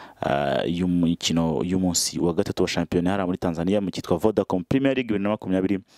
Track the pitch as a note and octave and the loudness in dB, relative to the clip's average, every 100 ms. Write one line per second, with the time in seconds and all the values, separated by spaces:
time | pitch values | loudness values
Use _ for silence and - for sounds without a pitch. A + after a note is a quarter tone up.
0 | - - - C#2 C#2 C2+ - E2+ F#2 F2 | -18 -8 -2 -2 0 -2 -2 -2 0 2
1 | E2 F2 - E2 E2 C#2 F2 F#2 F#2 E2+ | 2 0 0 0 0 0 -2 0 0 0
2 | - - E2+ E2+ G2+ - F#2 - E2+ F2+ | -2 0 0 0 0 0 0 0 0 0
3 | F2 G2+ F2+ F#2 F2+ E2 E2+ G#2 F#2+ - | 0 0 -2 -2 -2 -2 0 0 0 -6
4 | - F2 A2 G#2 G2 F#2 F2 C3+ C#3 C3 | -2 2 2 2 0 -2 0 2 2 0
5 | A#2+ G#2 G2+ G#2+ F#2 F#2+ F#2+ G2 - | -2 -2 0 -2 0 0 2 0 -4